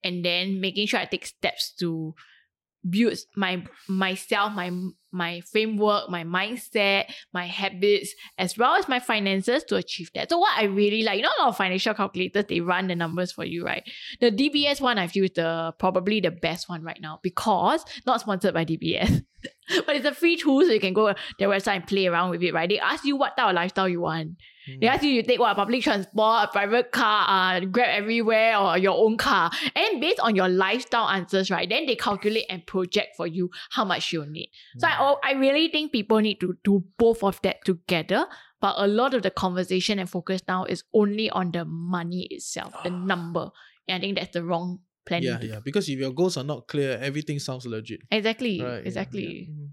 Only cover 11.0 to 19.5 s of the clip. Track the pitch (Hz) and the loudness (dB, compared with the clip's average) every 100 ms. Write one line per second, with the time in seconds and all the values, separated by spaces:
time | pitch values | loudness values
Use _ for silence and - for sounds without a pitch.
11 | 220 196 269 - 285 196 190 185 226 214 | 0 0 0 2 0 2 0 0 -2 -2
12 | 196 180 185 196 202 175 170 180 185 170 | -4 -2 -2 -2 -2 -2 0 -2 -2 -2
13 | 165 170 180 - 175 170 170 - - - | -2 -4 -6 -6 -8 -6 -6 -6 -8 -16
14 | - - 240 208 285 285 285 285 262 226 | -16 0 2 4 0 2 0 0 0 0
15 | 175 196 190 - 165 165 165 - 185 185 | 0 0 0 0 -2 -2 -6 -2 0 2
16 | 180 214 185 170 165 170 - 170 160 - | 0 0 0 -2 -4 -4 -8 -12 -12 -12
17 | 156 160 185 - - 190 185 320 - - | -14 -6 -6 -2 0 2 2 2 -2 -8
18 | 247 233 214 190 196 165 160 160 160 180 | -2 -2 0 0 0 0 -2 -2 -2 0
19 | - - - _ - | 2 2 0 _ -20